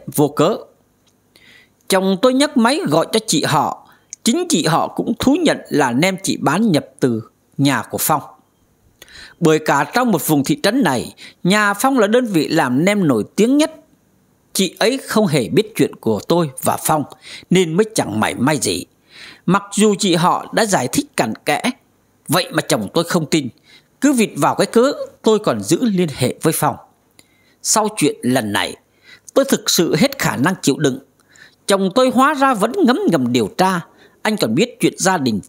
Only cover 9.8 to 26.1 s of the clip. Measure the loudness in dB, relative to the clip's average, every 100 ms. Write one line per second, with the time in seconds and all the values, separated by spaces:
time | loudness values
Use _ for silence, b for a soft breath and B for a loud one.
9.8 | 0 0 0 0 0 0 0 0 0 2
10.8 | 0 0 -4 -12 B B 0 2 0 0
11.8 | 0 2 2 2 2 0 0 0 0 2
12.8 | 2 2 2 0 0 0 2 2 0 -4
13.8 | _ _ _ _ _ _ _ -4 -4 0
14.8 | 0 -2 -2 0 2 0 0 0 0 0
15.8 | -2 -2 -4 -2 0 0 0 -4 -4 -2
16.8 | 0 -2 -2 -12 B B B 2 2 0
17.8 | -2 -2 -4 -2 -2 0 -2 0 -2 -4
18.8 | -8 _ B B B B B -2 -2 2
19.8 | 2 2 0 2 2 0 -2 -2 0 0
20.8 | -2 -4 -4 -2 -4 -4 -4 -2 -2 -8
21.8 | _ _ _ _ -2 -2 -2 -4 -2 -2
22.8 | -2 -4 -2 -2 0 -2 -2 -10 b b
23.8 | b -2 0 2 0 0 0 0 0 2
24.8 | 2 0 -10 -4 0 0 0 -2 -2 0
25.8 | 0 0 -2